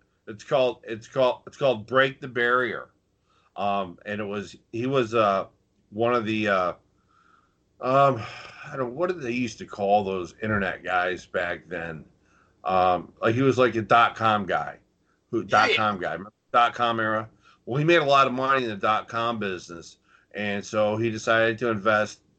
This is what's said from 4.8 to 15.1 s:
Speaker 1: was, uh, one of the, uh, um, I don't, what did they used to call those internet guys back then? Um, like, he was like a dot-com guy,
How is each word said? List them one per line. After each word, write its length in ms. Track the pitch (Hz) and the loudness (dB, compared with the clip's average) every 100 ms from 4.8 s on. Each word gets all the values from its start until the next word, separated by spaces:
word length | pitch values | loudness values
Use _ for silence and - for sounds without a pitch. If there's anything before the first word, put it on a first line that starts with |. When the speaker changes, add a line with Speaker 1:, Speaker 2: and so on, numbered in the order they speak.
| 127 | -2
Speaker 1:
was, 280 | 139 110 117 | 0 0 2
uh, 300 | 104 98 82 _ _ _ _ | 2 2 -2 _ _ _ _
one 240 | 104 117 | -2 0
of 120 | 123 107 | 0 0
the, 240 | 110 104 | 0 2
uh, 240 | 95 90 - _ _ _ _ _ _ _ _ _ - | 2 0 -4 _ _ _ _ _ _ _ _ _ -8
um, 400 | 123 135 139 117 - - - - 147 | 0 4 4 2 -6 -14 -18 -18 -12
I 40 | 139 | -8
don't, 180 | 123 | -6
what 140 | 131 180 | -4 -4
did 140 | 180 | -4
they 100 | 123 | -4
used 260 | 123 120 - | -4 -4 -6
to 60 | 92 | -12
call 380 | - 101 104 | -4 2 2
those 320 | 95 95 85 - | 2 -4 -8 -8
internet 400 | 107 104 95 65 | -4 -2 -2 -4
guys 420 | 87 90 90 90 - | -2 0 0 -4 -6
back 360 | 95 87 85 80 | -6 -4 -6 -10
then? 360 | 87 82 78 69 _ _ _ _ _ | -10 -10 -12 -16 _ _ _ _ _
Um, 500 | - 92 92 87 - - | -2 2 4 2 -2 -4
like, 120 | 117 117 | 0 2
he 60 | |
was 160 | 135 120 | 2 4
like 160 | 123 110 | 2 2
a 60 | |
dot-com 640 | 98 117 110 - 110 107 92 | 2 4 4 2 0 0 0
guy, 320 | 82 73 - _ _ _ | -4 -4 -12 _ _ _